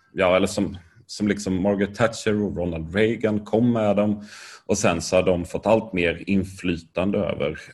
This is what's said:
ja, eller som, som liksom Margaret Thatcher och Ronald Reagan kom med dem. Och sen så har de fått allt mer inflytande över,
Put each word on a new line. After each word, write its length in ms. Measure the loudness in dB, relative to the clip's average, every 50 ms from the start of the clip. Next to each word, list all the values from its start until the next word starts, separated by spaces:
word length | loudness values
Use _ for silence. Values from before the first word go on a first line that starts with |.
| _ _
ja, 240 | -2 2 4 4 4
eller 100 | 4 4
som, 320 | 2 0 -2 -2 -2 -4 -8 -14 _ _ -20 -20
som 220 | -16 -6 -2 0 0
liksom 340 | 0 0 -2 -2 -2 0
Margaret 320 | 0 0 0 0 0 -2 0
Thatcher 480 | 0 0 0 0 -2 -2 0 0 0
och 140 | 0 -2 -2
Ronald 380 | -4 -4 -4 -4 -6 -6 -4 0
Reagan 460 | 2 2 2 2 0 0 0 0 -2 -2
kom 280 | 0 0 2 4 2
med 240 | 2 2 2 2 2
dem. 280 | 2 2 2 0 -2 -6 -12 -18 -20 -20 -20 -20 -12 _
Och 120 | -4 -2 0
sen 240 | 2 2 0 0
så 140 | 0 2 2
har 60 | 2
de 220 | 4 4 2 0 -2
fått 220 | -4 -6 -2 2
allt 260 | 2 2 2 2 0
mer 300 | -2 0 0 0 0 -2 -2
inflytande 920 | 0 0 0 0 -2 -6 -6 -4 -4 -4 -4 -6 -6 _ -2 -2 0 0 0
över, 400 | 0 -2 -2 -2 -4 -4 -4 -6 -12 -14